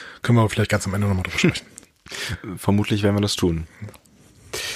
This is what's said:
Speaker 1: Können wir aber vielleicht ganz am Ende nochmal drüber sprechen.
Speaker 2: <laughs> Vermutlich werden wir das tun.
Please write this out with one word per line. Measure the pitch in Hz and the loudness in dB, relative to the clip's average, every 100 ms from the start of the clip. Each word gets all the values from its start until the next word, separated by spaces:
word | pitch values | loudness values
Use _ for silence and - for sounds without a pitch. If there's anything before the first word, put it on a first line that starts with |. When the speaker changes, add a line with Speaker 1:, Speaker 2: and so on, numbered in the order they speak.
| - - | -18 -8
Speaker 1:
Können | - 117 | 2 4
wir | |
aber | 110 | 4
vielleicht | - 104 | 2 0
ganz | 104 95 | 0 0
am | |
Ende | 95 104 | -2 0
nochmal | 92 | 0
drüber | 90 - | -2 0
sprechen. | 175 - - - - _ - | 0 0 -8 -20 -20 _ -16
Speaker 2:
<laughs> | - - - 110 90 | -10 -8 -8 -8 -4
Vermutlich | - 101 104 104 | 2 2 2 2
werden | 101 101 | 2 2
wir | |
das | 101 - | 0 0
tun. | 90 82 80 - - - _ _ - _ - - - | 0 0 -6 -14 -18 -18 _ _ -20 _ -14 -10 -8